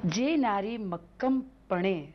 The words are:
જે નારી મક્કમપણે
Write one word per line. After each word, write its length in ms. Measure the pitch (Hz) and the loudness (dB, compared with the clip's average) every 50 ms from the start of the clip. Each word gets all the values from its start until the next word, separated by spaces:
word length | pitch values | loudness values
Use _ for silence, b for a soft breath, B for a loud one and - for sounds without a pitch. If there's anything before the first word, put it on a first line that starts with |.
| - | 0
જે 320 | 175 - 208 247 285 330 | 0 0 2 0 2 2
નારી 420 | 311 262 226 202 202 196 214 233 233 | 2 2 2 2 0 -2 -4 -4 -6
મક્કમપણે 1300 | 220 190 175 170 - - - - - 262 262 262 262 - - - - - 190 175 180 196 190 165 143 147 - | -6 -6 -6 -8 -10 -14 -10 -2 0 2 2 0 0 -4 -14 -20 -6 -2 -2 0 2 2 0 0 -4 -10 -16